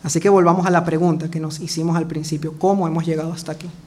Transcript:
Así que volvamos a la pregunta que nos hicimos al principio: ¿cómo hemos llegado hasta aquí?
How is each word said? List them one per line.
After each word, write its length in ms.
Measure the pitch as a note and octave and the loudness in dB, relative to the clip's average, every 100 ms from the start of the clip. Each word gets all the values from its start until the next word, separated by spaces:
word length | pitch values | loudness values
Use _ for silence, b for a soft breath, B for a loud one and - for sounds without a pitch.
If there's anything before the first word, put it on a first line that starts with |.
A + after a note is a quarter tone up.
Así 160 | E3 E3 | -2 0
que 100 | F#3+ | 4
volvamos 380 | G3 F3 F3 F3+ | 6 6 4 4
a 40 | |
la 140 | F3 | 2
pregunta 460 | E3+ D#3+ F3 D#3+ D#3+ | 2 2 2 2 -2
que 80 | E3 | -6
nos 220 | D#3 D3 | -6 -8
hicimos 360 | E3 D#3+ E3+ E3+ | -8 -4 0 0
al 120 | E3 | -2
principio: 460 | D#3 D3+ D3+ D#3 D#3 | -6 -6 -6 -6 -2
¿cómo 300 | F#3+ G3 E3+ | 0 2 0
hemos 180 | E3 E3+ | -2 -2
llegado 260 | D#3+ D#3+ | -2 -4
hasta 200 | E3+ - | -8 -10
aquí? 180 | D3+ F3+ - | -10 -12 -16